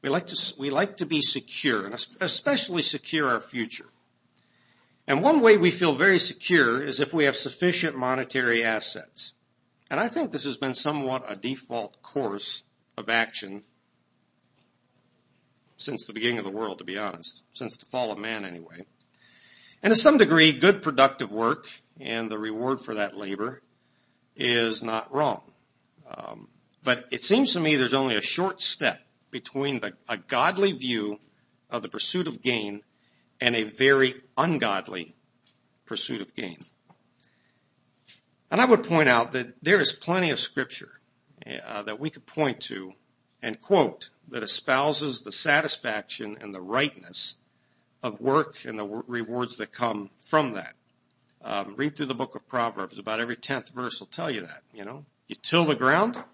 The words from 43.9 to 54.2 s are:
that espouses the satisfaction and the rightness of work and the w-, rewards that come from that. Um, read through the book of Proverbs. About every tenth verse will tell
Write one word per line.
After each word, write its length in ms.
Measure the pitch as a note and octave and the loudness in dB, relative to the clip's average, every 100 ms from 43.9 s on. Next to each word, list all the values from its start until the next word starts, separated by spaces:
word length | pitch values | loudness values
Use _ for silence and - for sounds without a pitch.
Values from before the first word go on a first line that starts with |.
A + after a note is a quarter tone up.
| - - _ - | 0 -18 _ -12
that 140 | B2+ | -8
espouses 800 | G#2+ - - C3 C#3+ D3 D3+ A#2+ | -2 -2 2 2 2 0 -4 -6
the 100 | G#2+ | -6
satisfaction 1040 | - D#3 D3 D#3 - A#2+ G#2+ - - G#2+ G#2+ | -4 2 2 2 -4 -4 -6 -8 -12 -10 -12
and 140 | G#2 | -14
the 60 | F#2+ | -14
rightness 760 | F#2 A#2 D3 G2 F2+ F#2 - - _ _ _ _ _ _ | -2 0 0 -4 -12 -6 -6 -8 _ _ _ _ _ _
of 180 | B2 G#2 | -10 -4
work 440 | B2 C#3+ D3+ - | 2 2 2 -8
and 140 | B2+ A2 | -12 -8
the 60 | |
w-, 200 | G#2 G#2+ - | -8 -8 -8
rewards 520 | A#2+ A2 B2 B2 - | -8 -6 -4 -6 -6
that 140 | - | -10
come 380 | - A#2+ G#2+ G2+ _ | -4 -4 -4 -10 _
from 340 | - D#3 C#3 | 0 2 2
that. 220 | G#2 E2 - _ _ _ _ _ _ - | -4 -12 -18 _ _ _ _ _ _ -6
Um, 280 | G#2 G2 G#2 | -6 -6 -4
read 180 | D3 | -6
through 120 | D3 C#3 | -4 -6
the 80 | |
book 200 | B2 C3 | -4 -6
of 140 | - _ | -8 _
Proverbs. 500 | B2+ A#2 G#2+ F#2+ G#2+ | -2 -2 -4 -10 -10
About 220 | G#2 A2 | -6 -4
every 160 | A#2 A2+ | -4 -6
tenth 320 | - C#3 - | -4 -6 -6
verse 320 | C3 B2 - | -10 -8 -8
will 80 | G2 | -12
tell 200 | - | -8